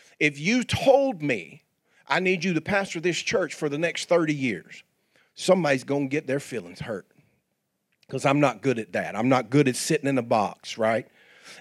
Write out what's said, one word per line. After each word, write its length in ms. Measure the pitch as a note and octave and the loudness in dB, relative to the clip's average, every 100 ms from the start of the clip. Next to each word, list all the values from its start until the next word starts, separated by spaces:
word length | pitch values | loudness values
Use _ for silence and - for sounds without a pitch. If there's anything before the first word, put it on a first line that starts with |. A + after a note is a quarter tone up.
| - - | -20 -2
If 200 | D3+ C#3 | -2 0
you 240 | E3+ B3 | 0 0
told 600 | - - C4+ C4+ C4+ F3 | 0 2 4 4 4 -2
me, 400 | C#3+ G#2+ E2 - _ _ _ _ - | -2 -4 -6 -18 _ _ _ _ -2
"I 120 | D#3+ | 0
need 240 | F#3 F#3 | 2 0
you 100 | F#3 | 0
to 80 | D#3+ | -2
pastor 380 | E3+ G3 G3 E3+ | 0 -2 -2 -4
this 180 | F3 D#3+ | -2 -2
church 380 | - G#3+ D#3 | -2 -2 -2
for 120 | - D3+ | -4 -4
the 120 | D3 | -2
next 300 | E3+ - - | -2 -4 2
thirty 260 | E3+ D#3 | 2 2
years," 480 | D3 B2+ E2+ - - _ _ _ _ _ | 0 -2 -4 -10 -20 _ _ _ _ _
somebody's 500 | - - F#3 D3 C3+ | -4 2 4 4 0
gonna 220 | C3 C#3+ | 0 -2
get 220 | C3+ D3 C#3 | -2 -4 -4
their 120 | C#3 | -6
feelings 420 | - A#2 F2 G2 | -6 -10 -10 -12
hurt 260 | A#2+ F#2+ - _ _ _ _ _ _ _ _ _ - | -10 -10 -10 _ _ _ _ _ _ _ _ _ -10
'cause 140 | C3 | -2
I'm 160 | C#3 C#3+ | 2 4
not 220 | C#3 G#2+ | 2 2
good 160 | C3+ A#2 | -2 -2
at 160 | - | -2
that. 220 | G#2 E2 | -4 -4
I'm 140 | G2+ B2+ | -2 2
not 200 | C3 G#2+ | 2 4
good 180 | C#3+ C3 | 2 4
at 80 | |
sitting 320 | A#2 - D#3 C#3 | 0 -2 0 0
in 120 | C3 | -2
a 40 | |
box, 540 | A#2 A2+ F#2+ - - A2+ | 2 2 2 -4 -12 -2
right? 300 | A2 A2+ - _ _ - - - | 0 0 -4 _ _ -20 -20 -6